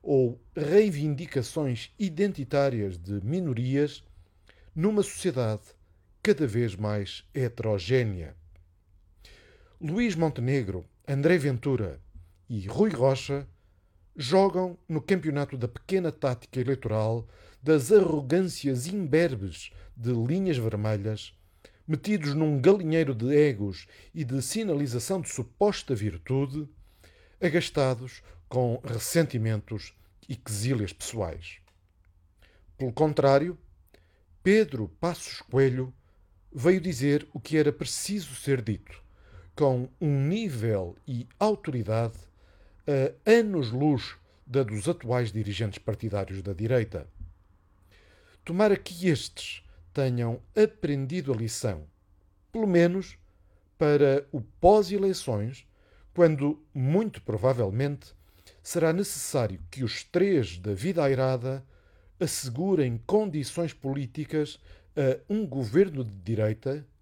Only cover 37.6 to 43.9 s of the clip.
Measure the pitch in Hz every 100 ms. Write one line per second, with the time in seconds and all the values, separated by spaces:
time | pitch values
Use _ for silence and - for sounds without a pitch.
37.6 | 147 147 127 - - 202 151 131 - 135
38.6 | 110 101 - - - - - - - -
39.6 | 147 127 127 - 156 139 139 202 220 127
40.6 | 113 104 90 - - 120 123 _ 208 208
41.6 | 185 127 107 110 117 - - _ _ _
42.6 | - _ - 139 143 - - 226 220 185
43.6 | 120 123 147